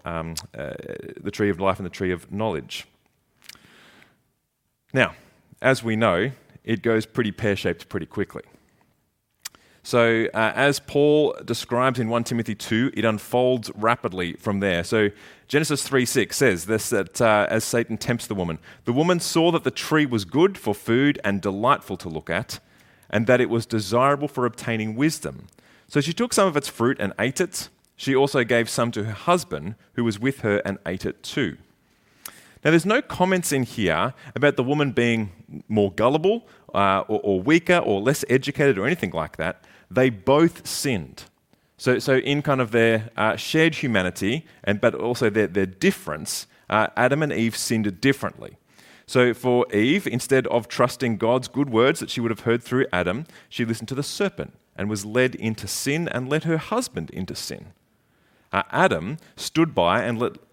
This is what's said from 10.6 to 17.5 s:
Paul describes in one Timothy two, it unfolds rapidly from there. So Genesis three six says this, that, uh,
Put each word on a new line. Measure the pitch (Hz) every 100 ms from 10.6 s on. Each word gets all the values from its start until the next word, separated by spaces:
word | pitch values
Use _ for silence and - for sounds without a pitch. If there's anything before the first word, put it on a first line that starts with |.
| 139 139
Paul | - 143 147 151 147 -
describes | - 117 - 120 131 123
in | 113
one | 117
Timothy | 117 120 113
two, | 104 - 113 131
it | -
unfolds | 110 107 - 123 127 127 107
rapidly | 104 110 120 113 92 87
from | - 110 98
there. | 98 85
So | 85 110 104 - - - -
Genesis | 143 156 143
three | - 135 123
six | 135 98 -
says | 135 90 85
this, | 110 -
that, | 107 92 -
uh, | 117 107 101